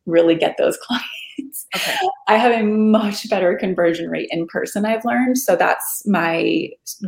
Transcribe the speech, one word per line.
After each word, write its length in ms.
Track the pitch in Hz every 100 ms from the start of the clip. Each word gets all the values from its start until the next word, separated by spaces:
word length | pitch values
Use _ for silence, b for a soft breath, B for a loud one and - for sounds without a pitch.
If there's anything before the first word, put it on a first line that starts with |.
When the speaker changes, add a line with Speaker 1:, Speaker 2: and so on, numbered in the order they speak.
| -
Speaker 1:
really 280 | 170 165 160
get 200 | 160 -
those 180 | 139 -
<laughs> 40 |
clients. 840 | - 247 - - - - 269 - - B
Speaker 2:
Okay. 200 | B B 370 - -
Speaker 1:
I 80 | 220
have 160 | 247
a 100 | 226
much 680 | 214 214 214 214 208 202 -
better 240 | 196 180 180
conversion 520 | 190 175 170 165 165
rate 180 | 160 -
in 160 | 165 165
person, 380 | - - 208
I've 200 | 214 226
learned. 340 | 240 240 254 254
So 180 | - 175
that's 460 | 180 - - - 208
my 640 | 180 165 165 - 165 - - - -